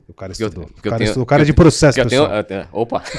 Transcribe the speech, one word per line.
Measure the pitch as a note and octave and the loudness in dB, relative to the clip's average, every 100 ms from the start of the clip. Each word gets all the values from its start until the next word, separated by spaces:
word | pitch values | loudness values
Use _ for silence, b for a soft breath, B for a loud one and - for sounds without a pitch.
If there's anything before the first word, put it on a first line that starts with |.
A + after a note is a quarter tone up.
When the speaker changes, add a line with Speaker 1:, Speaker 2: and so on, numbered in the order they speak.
| _ | _
Speaker 1:
O | |
cara | - F#2+ | -16 -14
Speaker 2:
Porque | F2+ | -6
eu | G#2+ | -6
Speaker 1:
estudou. | F2+ D#2+ | -8 -14
Speaker 2:
porque | - G#2 | -10 -6
Speaker 1:
O | |
cara | |
Speaker 2:
eu | A2+ | -2
tenho, | G#2+ | -2
Speaker 1:
estu-, | B2+ | -2
o | A#2 | 0
cara | D3 | 2
é | D3 | 2
de | |
Speaker 2:
porque | D3+ | 4
eu | |
Speaker 1:
processo, | E3 - D3+ C3 | 4 4 2 2
Speaker 2:
porque | A#2+ | 2
eu | |
tenho, | B2+ | 2
Speaker 1:
pessoal. | D3+ G#2+ | 2 0
Speaker 2:
eu | |
tenho, | - F#2+ D#2+ | -4 -6 -6
opa. | G2 A#2 G2+ - | -4 -4 -4 -6